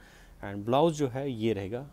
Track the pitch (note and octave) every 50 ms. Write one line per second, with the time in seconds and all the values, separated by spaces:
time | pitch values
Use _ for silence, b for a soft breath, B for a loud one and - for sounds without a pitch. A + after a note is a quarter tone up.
0 | B B B B B B B B - G2+ G2+ G2+ G2+ A#2 B2 C#3 D#3+ E3+ D#3+ D3
1 | D3 B2 A2+ C3 C#3 C#3+ B2+ G#2+ A2 A2+ G#2+ G2 G2 F#2 A2+ B2 D3 C#3+